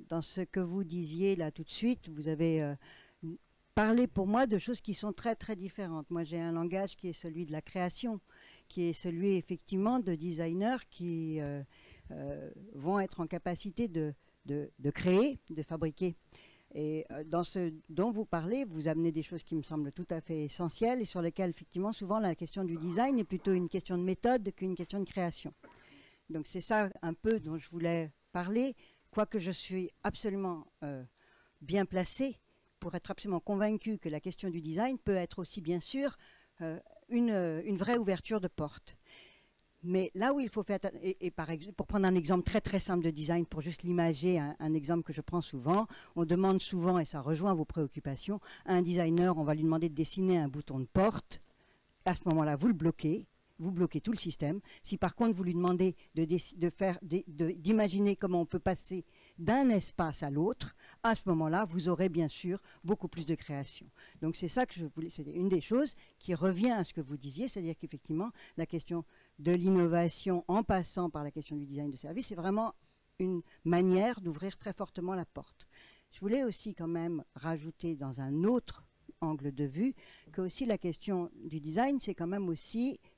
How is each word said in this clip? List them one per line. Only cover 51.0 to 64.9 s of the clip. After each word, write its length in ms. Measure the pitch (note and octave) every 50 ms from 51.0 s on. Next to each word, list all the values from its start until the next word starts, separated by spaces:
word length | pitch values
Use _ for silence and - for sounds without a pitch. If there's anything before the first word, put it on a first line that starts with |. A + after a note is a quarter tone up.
| F#3+ A3+ G#3+ - - - - - - _ _ _ _ _ _ _ _ _ _ _ -
À 100 | F#3 F3+
ce 80 | - -
moment-là, 300 | F3+ D#3 D#3 D3+ D3+ D3
vous 120 | C3+ E3+ A#3+
le 60 | G#3+
bloquez, 520 | D#3 D#3+ E3 - - - D3+ E3 G#3+ - - _ _ _ _ _ -
vous 120 | E3 F#3+
bloquez 300 | F#3 E3+ F3+ - - D3+
tout 100 | - G#3+
le 40 | A3+
système. 440 | - - E3+ - - D#3 C#3+ F3 G3+ - - - -
Si 140 | - - G3
par 180 | - F#3+ E3+ -
contre 200 | - A#3 A3+ G3+
vous 80 | F3 F#3+
lui 80 | F3
demandez 420 | E3 F3 F3+ F3+ F3+ F3 F#3 F#3 E3 - - - -
de 100 | D#3 E3
déci-, 320 | D3+ F3+ E3 - - -
de 140 | F3 E3+ F3
faire 280 | - - G3 F#3+ F3 -
des, 220 | - D#3 E3 G3 - -
de, 220 | D3 D3 E3 D#3+
d'imaginer 640 | F3+ F3+ D#3 F#3+ A3 G#3+ G#3 F#3+ F3 G3 G3+ G3+ G3
comment 240 | - - F#3 F3+ F3
on 60 | E3+
peut 120 | - - F3
passer 460 | - G3 F3 - - - F#3 F3+ - _ _ - - - _ -
d'un 300 | E3 F3+ A3+ C4+ C#4 B3
espace 540 | A3 F#3+ - - - - E3+ D#3 C#3+ -
à 80 | D#3 C#3+
l'autre, 440 | C#3 D3 E3+ G#3+ B3+ - - - - - - - - -
à 120 | - A3+ A3
ce 80 | - -
moment-là, 400 | F#3+ E3+ D#3+ D#3+ D#3 E3 F#3+ A3
vous 240 | E3 E3 F3+ D#3 F3+
aurez 180 | F3 D#3 F#3+ F#3
bien 180 | D#3 E3+ D#3+ C#3+
sûr 300 | - - - F3+ F#3 G3 - - - - -
beaucoup 220 | E3+ G#3 - F#3+ E3
plus 180 | - E3+ D3+
de 80 | D3 D#3+
création. 520 | - - - D3 C#3 C3+ - - - - - _ - - - - -
Donc 140 | D#3+ D#3 E3
c'est 120 | - F3+ D#3+
ça 160 | - B3 B3+
que 80 | -
je 140 | - F3 E3
voulais, 240 | C#3+